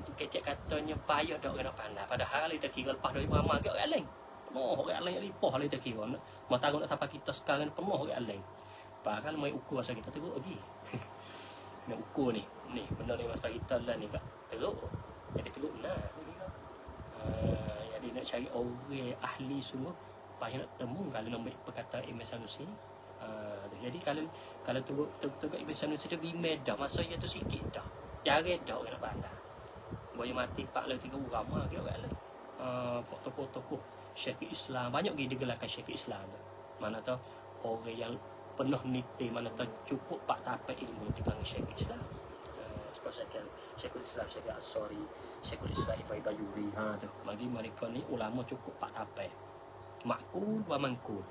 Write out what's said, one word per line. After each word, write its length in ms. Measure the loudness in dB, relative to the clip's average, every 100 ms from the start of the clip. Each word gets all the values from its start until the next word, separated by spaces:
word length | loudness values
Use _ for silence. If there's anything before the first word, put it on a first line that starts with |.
| -2
tu 80 |
kecil 260 | -4 0 0
katanya, 540 | 0 0 2 2 2 2
payah 340 | 6 6 6 2
dah 80 | 0
orang 160 | 2 0
nak 100 | -2
pandai. 300 | -4 -4 0
Padahal 420 | 2 4 4 4
kita 160 | 2 0
kira 240 | 2 2
lepas 160 | 2 2
dari 160 | 4 6
ramai 320 | 8 8 6
agak 160 | 6
orang 160 | 4 6
lain. 160 | 4 2 -6 -12 -12 -4
Penuh 320 | 2 4 6
orang 220 | 4 2
lain 120 | 2 2
yang 60 | -2
lipah 240 | 4 6 6
lah 60 | 4
kita 120 | 2
kira. 200 | 0 0 0
Nak, 140 | -2 -4 -8 4
mau 100 | 6
tahu 160 | 8 6
nak 100 | 4
sampai 220 | 2 0
kita 240 | -2 -2
sekarang, 340 | 0 4 4 4
penuh 320 | 2 2 4 2
orang 160 | 0
lain. 220 | 0 -2 -6 -12 -14 -14 -14 -4
Padahal 400 | 0 2 2 2
main 160 | 2
ukur 240 | 0 0 0
asal 160 | 0
kita 160 | -2 -4
teruk 240 | -4 -2
lagi. 240 | -2 -4 -6 -8 -12 -6 -6 -6 -10
<laughs> 640 | -10 -10 -10 -10 -12 -10 -4
Main 160 | -4
ukur 320 | 0 4 6
ni. 80 | 4 0 -8 -6
Ni, 80 | -4 -2 0
benda 160 | 2
ni 160 | 2 0
masa 160 | 0 0
kita 320 | 0 2 2 4
lah 80 |
ni 160 | 0 0
kat 100 | -2 -4 -10 -8
teruk. 240 | 0 0 0 -2 -4 -6 -10 -2 -2
Jadi 100 | -2
teruk 160 | -2 -2 0
benar. 160 | -2 0 -2 -4 -10 -8 -8 -8 -10 -12 -12 -10 -10 -4
Ah, 560 | 0 4 4 4 2 -2 -2
jadi 160 | -4 -2
nak 140 | -2 0
cari 200 | 0 0
orang 640 | 0 0 -2 -4 -2 -2 -2
ahli 360 | -2 -2 0 0
sungguh, 320 | -2 -2 -2 -4 -10 -14 -12 -4
payah 240 | -2 -2 -4
nak 40 | -4
temu 240 | -2 0 0
kalau 160 | 0 0
nak 100 | 0
ambil 160 | -2 -4
perkataan 420 | -6 -6 -2 -2 -2
Imam 160 | -4 -4
Sanusi 400 | -4 -4 -4 -6
ni. 80 | -8 -10 -14 -12 -8
Ah, 400 | -6 -4 -4 -4 -6
tu. 80 | -4
Jadi 240 | -4 0
kalau, 240 | 2 2 0 -4 -10 -4 0
kalau 160 | 2
teruk, 260 | 2 2 2 2
teruk, 120 | -2 0
teruk 200 | 0 0
Imam 140 | 0 2
Sanusi 320 | 2 2 0
tu 80 | 0
bimbing 480 | 0 2 4 4 2
dah. 80 |
Masa 320 | 2 4 2 2
dia 80 |
tu 160 | 2 0
sikit 320 | 0 0 0 0
dah. 160 | -2 -6 -8 -10 0 8
Jarang 320 | 8 8 4 2
dah 160 | -2
orang 100 | -2 -2
nak 40 |
pandai. 320 | -2 -2 -4 -6 -12 -12 -12 -12 -6 -6 -4 -4
Boleh 160 | 0
mati 320 | 2 2 0 0
empat 240 | 0 0
lah, 80 | 0
tiga 160 | -2
orang, 320 | -4 0 0 2
ramai 160 | 2 2
ke 80 | 0
orang 240 | 0 -2
lain. 120 | -2 -4 -6 -12 -10 -4
Ah, 400 | 0 2 2 0 0 -4
tokoh-tokoh 560 | -4 -2 -2 -4 -2 -4 -4 -12 -10 -4
Syekhul 320 | -2 -2 -2
Islam. 400 | -2 0 0 4
Banyak 240 | 4 4
lagi 160 | 4 2
digelarkan 400 | 2 2 0 -2
Syekhul 240 | -4 -2
Islam 320 | -2 -2 -4 -6
tu. 140 | -10 -12 -12 -12 -4
Mana 160 | -2 0
tahu 160 | 0 0 -2 -12 -12 -4
orang 320 | 0 0 0
yang 200 | -2 -2 -2 -6 -12 -4 2
penuh 240 | 4 4 4
niti, 400 | 2 2 0 0
mana 160 | 2 0
tahu 160 | 0 -2 -2 -2
cukup 320 | -2 0 -2 0
pak 160 | 0
tapak 320 | 0 -2 -2
ilmu 400 | -4 -4 -2 0
dipanggil 320 | 2 2 2 2
Syekhul 320 | 0 -2 0
Islam. 240 | -2 -2 -6 -8 -10 -10 -10 -8
Ah, 320 | -6 -6 -6
seperti 320 | -6 -4 -4
Syekhul, 240 | -4 -4 -6 -8 -10 -6
Syekhul 240 | -6 -4
Islam, 240 | -4 -2 -2
Syekhul 280 | -2 -4 -4
Ansari, 440 | -2 -2 0 -2 -6 -8 -10 -8 -6
Syekhul 240 | -2 0
Islam 260 | 2 2 2
Ibn 160 | 0 -2 0
Bayuri. 400 | 0 -2 -2 -2
Ha, 240 | 0 0 0
tu. 80 | -4 -6
Bagi 240 | -6 -2 -2
mereka 400 | -2 -4 -2 -2
ni 160 | -2 0
ulama 320 | 0 2 0
cukup 320 | -2 -4 -6 -4
pak 80 | -4
tapak. 400 | -2 -4 -4 -6 -6 -12 -12 -12 -12 -12 -4
Makul 640 | 0 0 0 0 2 2 4
wa 80 |
mangkul. 480 | 4 4 2 -2 -4 -4